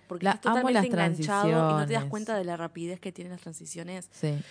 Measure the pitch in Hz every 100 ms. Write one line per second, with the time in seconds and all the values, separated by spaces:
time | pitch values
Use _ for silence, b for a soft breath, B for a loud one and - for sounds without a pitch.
0 | - 180 190 - - 240 254 240 185 175
1 | 170 156 151 202 180 160 160 156 147 147
2 | 139 214 220 214 175 170 165 165 170 180
3 | 196 180 175 180 170 160 160 - 170 185
4 | - - 156 147 -